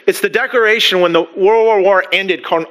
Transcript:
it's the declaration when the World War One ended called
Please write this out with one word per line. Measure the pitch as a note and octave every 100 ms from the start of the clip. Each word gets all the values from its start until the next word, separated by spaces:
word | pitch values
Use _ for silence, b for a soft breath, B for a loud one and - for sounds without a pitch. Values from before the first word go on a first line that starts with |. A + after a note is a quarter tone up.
| B
it's | F3+
the | G3+
declaration | F#3 B3 B3 A3 A3 - F#3
when | F3
the | E3
World | E3+ - F#3+ A3+ A3
War | G#3+
One | F#3+ F#3+ -
ended | F3+ F#3+ D#3+
called | - E3 E3